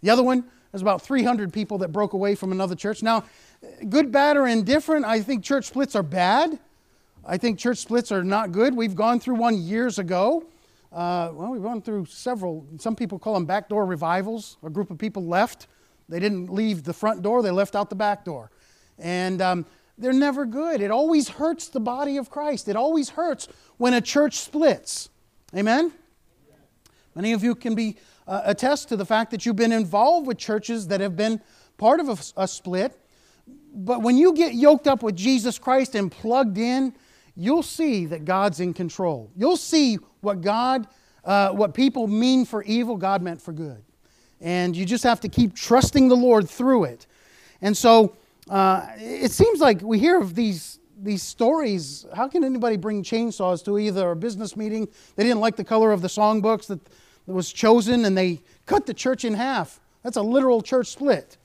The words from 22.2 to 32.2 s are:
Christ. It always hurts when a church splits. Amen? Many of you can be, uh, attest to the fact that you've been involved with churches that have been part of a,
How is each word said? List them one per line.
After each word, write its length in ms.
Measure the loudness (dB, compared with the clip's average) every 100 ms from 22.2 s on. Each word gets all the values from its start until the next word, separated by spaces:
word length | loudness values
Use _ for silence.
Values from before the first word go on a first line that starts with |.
| -6
Christ. 400 | -6 -4 -4 -4
It 80 | -2
always 320 | 0 0 -2
hurts 400 | -4 -4 -4 -10 -20 _ _
when 160 | 2
a 80 | 2
church 340 | 0 2 2 0
splits. 720 | -8 0 2 2 -6 -12 -12 _ _ _ _
Amen? 380 | -4 0 2 0 -4 _ _ _ _ _ _ _ _ _ _ _ -6
Many 180 | -2
of 100 | 0
you 100 | 0
can 220 | -2 -4 -2
be, 220 | -4 -6 _ _ -8
uh, 160 | -4 -2
attest 420 | 0 0 0 -2
to 60 | -6
the 100 | 0
fact 240 | 0 0
that 140 | -4 -4
you've 120 | 0
been 160 | 2
involved 520 | 2 0 2 4 4 0
with 120 | -6
churches 500 | -4 -6 -4 -8 -4
that 140 | -4
have 160 | -4 -2
been 240 | -2 -2 _ _ _ _
part 220 | 4 4
of 80 | 2
a, 360 | -4